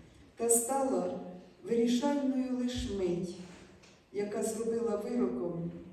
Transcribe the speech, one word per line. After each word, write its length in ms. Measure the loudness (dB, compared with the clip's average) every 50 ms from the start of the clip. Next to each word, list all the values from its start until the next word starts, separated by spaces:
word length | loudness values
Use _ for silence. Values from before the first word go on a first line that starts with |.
| -18 -20 -20 -20 -20 -14 -4
Та 120 | 0 4 4
стала 720 | 4 4 4 2 0 2 2 2 2 2 0 -2 -4 -6 -8 -12 -14 -16 -16 -20 -20 -8 -4
вирішальною 920 | 0 2 4 4 4 4 4 4 4 2 2 2 2 2 2 0 0 0
лиш 340 | 0 0 -2 -2 -2 -4 -2 -2 0
мить, 360 | 0 0 0 0 -2 -4 -6 -10 -12 -14 -16 -18 -20 -20 -20 -20 -20 -20 -20 -20 _ _
яка 300 | -4 -4 -4 -2 -2 -2
зробила 540 | -2 -2 -2 -2 -2 0 0 0 0 0 0
вироком 760 | 0 -2 0 0 2 2 2 0 -2 -4 -4 -4 -4 -6 -6 -8 -10 -14 -16